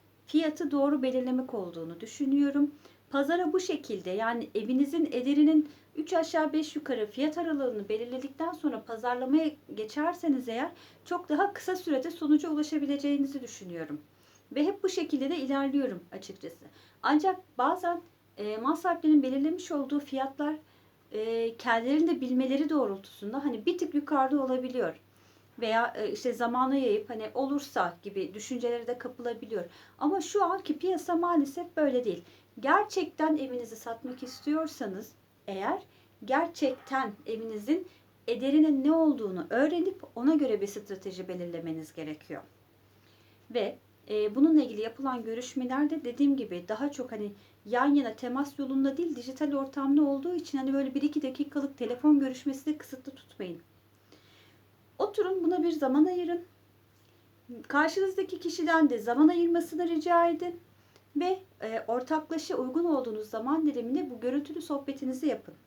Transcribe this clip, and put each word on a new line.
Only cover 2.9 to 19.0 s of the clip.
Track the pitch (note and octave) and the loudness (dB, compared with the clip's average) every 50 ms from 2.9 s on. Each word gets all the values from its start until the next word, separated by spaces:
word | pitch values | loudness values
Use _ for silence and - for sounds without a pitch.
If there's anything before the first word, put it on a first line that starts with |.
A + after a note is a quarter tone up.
| - _ _ _ | -20 _ _ _
Pazara | - C#4 C#4 C4+ E4+ F4 F4+ D#4 D#4 | -2 0 0 2 2 2 2 2 2
bu | F#4 | 0
şekilde, | F#4 - E4+ C#4+ - - A3 F#3 F3 F#3 | 0 0 -4 -6 -6 -6 -8 -6 -6 -4
yani | F#3 G3+ A3+ A3+ A#3+ A#3 A3+ - - | -4 -2 0 0 -2 -2 -4 -4 -4
evinizin | G#3+ G#3+ G#3+ B3+ C4 C#4+ C#4 D4 E4+ - - - | -4 -2 0 2 2 2 2 2 0 0 0 0
ederinin | B3+ B3 C4+ D4 C#4+ D4+ D4+ D#4+ D4+ D4+ - - - - _ - | 0 0 2 4 6 8 8 8 6 4 2 -2 -18 -20 _ -8
üç | - D#4 - F#4+ | -8 -4 0 0
aşağı | E4 D#4+ D#4+ - E4 D#4 D4+ C#4 | 0 0 2 0 0 0 2 0
beş | D#4 D#4 - - | 0 -2 -2 -4
yukarı | D4 D4 - C4 A#3 G#3+ | -6 -4 -4 -2 -2 -4
fiyat | G#3+ - B3+ C#4 D#4 D4+ E4+ | -4 -2 0 0 0 0 -2
aralığını | E4+ E4 D#4 C#4 C#4 B3+ A3+ G#3 G3+ - | -2 -2 0 0 0 -2 -2 -4 -4 -4
belirledikten | G#3+ A3 A#3+ A#3+ B3 C4 C4+ C#4+ - - E4 E4+ F4 | -4 -4 -4 -4 -6 -6 -8 -8 -6 -6 -4 -4 -4
sonra | - - D4 A#3+ A3 - | -2 -2 -2 -2 -4 -6
pazarlamaya | - A#3 A3 A3+ B3 B3 B3 B3+ B3+ C#4 D#4+ D#4+ D4+ D4+ - _ - - | -8 -8 -6 -2 -2 -2 -2 0 0 2 2 2 0 -4 -6 _ -12 -8
geçerseniz | G#3 G#3+ G#3+ - D4 D4+ E4 F4 F4 - E4 C#4 B3+ B3 A#3+ | -8 -8 -6 -4 -2 0 0 0 0 2 2 2 2 0 -4
eğer | A3 A#3 C#4 F4 - - - - - - - | -4 -4 -4 -6 -6 -12 -20 -20 -20 -20 -8
çok | - F4 F4 F4 - | -6 -6 -6 -2 0
daha | D4+ D4+ G4 G4+ G4+ | 2 2 2 2 0
kısa | - - - F#4 | -4 -4 -4 -4
sürede | F#4 - F4 D4 C4 C4 E4+ | -4 -2 -2 0 0 0 -2
sonuca | - - D#4 C#4+ D4+ D4 - E4+ | -6 -2 2 4 4 4 4 2
ulaşabileceğinizi | D#4 D4 D4+ D4+ D#4+ D4+ C#4+ C4+ C#4+ C#4 C#4 C#4+ C#4+ C#4+ C#4 C4+ C#4 C#4 B3 | -2 -2 -2 -2 -2 -2 0 0 0 0 0 0 2 2 0 0 -4 -6 -10
düşünüyorum. | A#3 - - G3 F3+ F3 E3 D#3+ D3+ C#3+ D3+ - _ _ _ _ _ _ _ _ _ - | -12 -14 -14 -14 -12 -10 -8 -8 -8 -8 -10 -12 _ _ _ _ _ _ _ _ _ -2
Ve | C4 D4 | 0 2
hep | F4+ G4+ - - | 2 2 0 -2
bu | F#4+ | -2
şekilde | F#4+ - E4 - - C4 C4 C#4 | -2 -2 -2 -2 0 0 0 0
de | F4 | -2
ilerliyorum | E4 C4 C4 C#4 C#4 C#4 C#4 C4 C#4+ C4+ A3+ G3 F3 - - - | -2 -2 0 0 0 0 2 2 0 0 0 -2 -6 -10 -14 -16
açıkçası. | F3 - - F#3+ - - - - - - - - - - _ _ _ - | -14 -14 -14 -16 -14 -14 -14 -14 -16 -20 -20 -20 -20 -20 _ _ _ 2
Ancak | A#3+ D4 D4+ F4 F#4+ F#4 F#4 - _ _ - | 4 4 6 6 4 2 0 -4 _ _ 0
bazen, | B3 D4 F4 F#4 F4+ E4+ F4 E4+ - - _ _ _ _ _ - | 2 2 2 2 0 -2 -2 -2 -6 -12 _ _ _ _ _ -8
e, | G#3 G#3 G#3+ | -6 -6 -6
mal | A3 A#3 C4+ E4 | -2 0 0 0
sahiplerinin | E4 - F4+ E4+ E4+ | 0 0 0 0 2